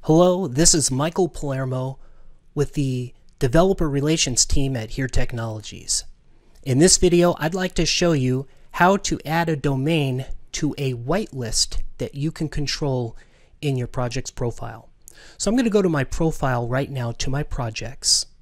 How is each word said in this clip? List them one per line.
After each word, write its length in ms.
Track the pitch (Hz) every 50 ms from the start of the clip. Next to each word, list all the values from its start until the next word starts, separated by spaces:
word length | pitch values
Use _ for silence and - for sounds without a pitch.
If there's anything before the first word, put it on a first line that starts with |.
Hello, 440 | - - 156 165 175 180 180 180 190
this 280 | 147 120 135 165 - -
is 160 | 165 131 -
Michael 380 | 131 127 143 165 165 - 185 165
Palermo 720 | - - - 143 135 131 135 127 131 127 131 131 131 - - - - - - - - - _ - _
with 200 | 156 143 - -
the 380 | - 143 135 127 123 123 123 - _ _ - _ _
Developer 500 | - 127 117 160 175 190 196 - 123 110
Relations 580 | 135 143 139 151 160 160 - 139 123 - -
team 300 | - - - 135 135 135
at 140 | 120 110 110
Here 180 | - - 135 123
Technologies. 960 | - 135 127 120 127 117 113 113 110 107 104 - - 127 - - - - - - - _ _ - - - _ _ - -
In 160 | - 135 127 131
this 180 | 160 190 -
video, 380 | - - 180 170 175 170 175 170 -
I'd 160 | 143 160 175
like 200 | 190 185 185 -
to 120 | - 226
show 260 | - - - 180 170
you 340 | 165 143 127 127 127 131 139 - - - - -
how 240 | - - 175 180 196 196
to 200 | - - 160 - -
add 240 | - 160 165 170 165
a 80 | 160
domain 720 | 143 - 151 139 131 135 151 170 160 143 135 127 127 131 - - - - -
to 220 | - - - 143 - -
a 160 | 143 135 127
whitelist 880 | 117 120 127 165 202 220 - - 135 120 110 110 - - - - - - - - -
that 160 | 127 - -
you 160 | 143 143 160
can 180 | 160 - 160 147
control 680 | - 151 147 135 - - 160 143 131 127 123 113 - - - _ _ _ _ _ _ _
in 160 | - 147 135
your 120 | 127 123 120
project's 420 | - 131 123 120 113 127 - -
profile. 580 | _ - 131 120 117 - - 117 110 110 - - _ _ _ - - - - - - -
So 120 | - 202
I'm 60 | 220
gonna 140 | 254 254 226
go 120 | 190 214
to 60 | 190 180
my 160 | 160 143 131
profile 640 | - - - 170 160 156 - - 135 127 120 120 117
right 220 | 123 131 143 -
now, 220 | 143 131 120 117
to 180 | 117 - - -
my 120 | 127 107
projects. 840 | 113 - - - 123 113 110 - - 117 117 - - - - - - - - _